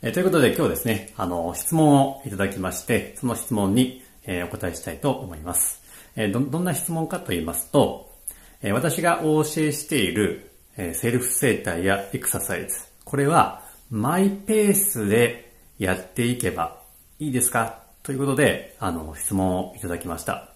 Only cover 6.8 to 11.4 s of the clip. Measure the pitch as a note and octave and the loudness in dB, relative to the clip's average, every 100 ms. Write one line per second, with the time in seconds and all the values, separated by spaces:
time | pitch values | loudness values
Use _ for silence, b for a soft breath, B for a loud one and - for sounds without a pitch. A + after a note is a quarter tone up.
6.8 | - E3 D#3+ F3+ - F2 E2 E2 - D3 | -4 -4 -4 -6 -4 -4 -4 -6 0 4
7.8 | A#2+ - - - - B B B G#2 G#2+ | 4 0 -14 -16 -16 B B B -2 0
8.8 | D3+ - E3+ E3 D#3 D3+ D3+ D#3+ D#3 D3 | 0 2 2 2 4 2 2 0 0 -2
9.8 | - D3+ F#2+ E2+ G2 D#2+ - _ _ - | -2 0 2 2 0 0 -12 _ _ -8
10.8 | F2+ E2 A2+ A#2+ B2 - | -6 -2 0 0 0 0